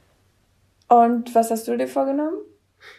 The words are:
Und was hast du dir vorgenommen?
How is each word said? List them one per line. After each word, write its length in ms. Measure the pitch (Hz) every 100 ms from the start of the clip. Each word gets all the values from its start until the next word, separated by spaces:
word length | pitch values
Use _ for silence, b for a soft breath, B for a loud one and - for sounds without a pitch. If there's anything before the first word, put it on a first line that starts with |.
| _ _ _ _ _ _ _ _ -
Und 460 | 240 233 240 233
was 160 | 226 226
hast 160 | 226 233
du 80 | 240
dir 100 | 262
vorgenommen? 520 | 277 269 285 302 392 - _ _ b b